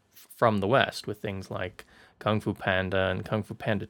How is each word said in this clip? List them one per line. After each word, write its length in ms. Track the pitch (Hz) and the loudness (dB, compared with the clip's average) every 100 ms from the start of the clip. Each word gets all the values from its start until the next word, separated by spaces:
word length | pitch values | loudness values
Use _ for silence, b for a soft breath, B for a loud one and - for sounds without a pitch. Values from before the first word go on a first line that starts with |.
| _ | _
f-, 140 | - - - | -20 -20 2
from 220 | 117 104 | 2 4
the 100 | 98 | 4
West 380 | 131 - - - | 4 2 -2 -8
with 140 | 104 | -6
things 300 | 107 95 90 | -6 -6 -8
like 360 | 104 92 - - b b - | -8 -8 -10 -20 b b -4
Kung 220 | 104 107 | 0 2
Fu 120 | 110 | 0
Panda 560 | 98 101 92 92 95 95 | -2 0 2 2 2 0
and 160 | 92 | 0
Kung 180 | 101 110 | -2 -4
Fu 120 | - | -4
Panda 320 | 110 - 101 | -6 -2 -2